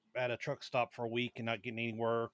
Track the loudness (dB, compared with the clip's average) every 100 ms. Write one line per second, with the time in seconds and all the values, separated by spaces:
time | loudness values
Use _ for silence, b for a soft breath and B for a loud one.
0 | _ -2 0 0 -2 -6 -2 0 0 0
1 | -2 0 0 0 -2 -2 -2 -2 -2 2
2 | 2 2 0